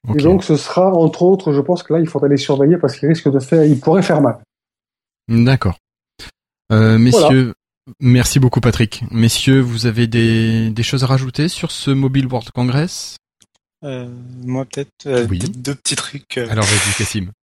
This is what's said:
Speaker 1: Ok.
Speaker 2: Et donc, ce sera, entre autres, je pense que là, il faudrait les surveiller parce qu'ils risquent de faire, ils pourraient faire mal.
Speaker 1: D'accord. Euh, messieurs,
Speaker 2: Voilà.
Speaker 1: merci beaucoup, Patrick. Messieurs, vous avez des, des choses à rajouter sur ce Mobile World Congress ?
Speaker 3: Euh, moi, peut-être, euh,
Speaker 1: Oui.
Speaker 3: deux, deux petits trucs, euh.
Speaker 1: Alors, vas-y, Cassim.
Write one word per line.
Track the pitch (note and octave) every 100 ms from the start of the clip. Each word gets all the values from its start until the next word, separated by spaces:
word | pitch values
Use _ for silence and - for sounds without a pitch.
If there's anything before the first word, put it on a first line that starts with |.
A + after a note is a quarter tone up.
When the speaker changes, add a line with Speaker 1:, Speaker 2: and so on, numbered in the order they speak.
| A#2
Speaker 1:
Ok. | C#3+
Speaker 2:
Et |
donc, | D3 F#3
ce | - D3
sera, | - - F#3
entre | F3+ D#3+ -
autres, | F3+ F#3+ E3
je | C#3+
pense | C#3 F3
que | -
là, | D#3+
il | D#3+
faudrait | C#3+ C#3+
les | C#3+
surveiller | C3+ C#3 C#3 F3
parce | B2+ -
qu'ils | C#3+
risquent | D#3+ C#3+
de | C3+
faire, | B2+ E3
ils | D3+ C3
pourraient | D#3+ F#3
faire | F#3+ D#3
mal. | C3+ - _ _ _ _ _ _ _ _ -
Speaker 1:
D'accord. | A#2 A#2+ C3+ F#2+ - _ _ _ _ - _ _ _ _
Euh, | A2 A2 A2
messieurs, | B2 A3 D#3 C3
Speaker 2:
Voilà. | B2 - _ _ - -
Speaker 1:
merci | C3 B2 A#2 C#3+
beaucoup, | B2+ -
Patrick. | A#2+ - A2+ - A2+
Messieurs, | A#2 A2+ - - C3+
vous | B2 A2+ A#2
avez | A2 A#2
des, | A#2 A2+ A2+ A2+ A2+ A2+
des | A2
choses | A#2 C3+
à | B2+
rajouter | C3 C3 - D#3+
sur | - E3+
ce | - -
Mobile | C3+ C3+ C3+ C3
World | B2 G#2+
Congress ? | - B2 C3+ E3+ - - - _ _ _ _ _ _
Speaker 3:
Euh, | D3 B2+ B2 B2 B2 B2+
moi, | B2 C3
peut-être, | C3 - C#3 _ D3
euh, | B2+ A2+
Speaker 1:
Oui. | F#2
Speaker 3:
deux, | C3+
deux | B2+ B2+
petits | C#3+ - C#3
trucs, | - C#3 _ C3
euh. | A2+
Speaker 1:
Alors, | A2
vas-y, | G2+ G#2 G2+ G2+
Cassim. | G#2 A2 F#2 -